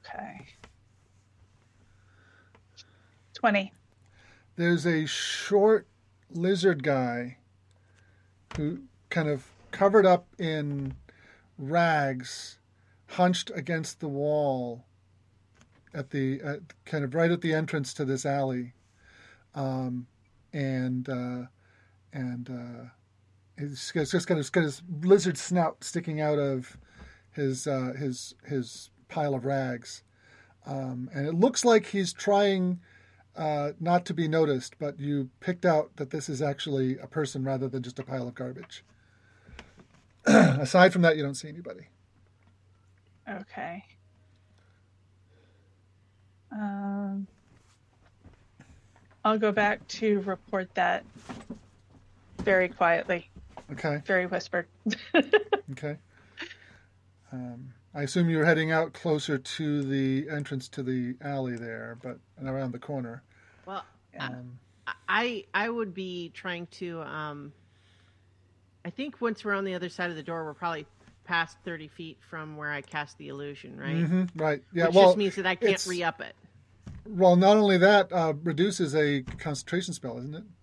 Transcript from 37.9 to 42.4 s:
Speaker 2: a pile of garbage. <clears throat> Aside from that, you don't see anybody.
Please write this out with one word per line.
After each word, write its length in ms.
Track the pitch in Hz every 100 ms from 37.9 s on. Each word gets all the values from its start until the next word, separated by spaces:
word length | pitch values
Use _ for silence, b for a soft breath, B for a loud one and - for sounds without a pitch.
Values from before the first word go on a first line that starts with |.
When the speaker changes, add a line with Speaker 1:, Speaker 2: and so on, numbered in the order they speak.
| 123
Speaker 2:
a 40 |
pile 240 | 131 135 123
of 80 | 123
garbage. 480 | 127 131 - - _ B B B B B B
<clears throat> 800 | B B B - _ _ _ -
Aside 680 | 214 170 135 135 185 185
from 120 | 180
that, 120 | 170 156
you 80 |
don't 120 | 143 139
see 120 | 151
anybody. 400 | 160 175 185 - _ _ _ _ _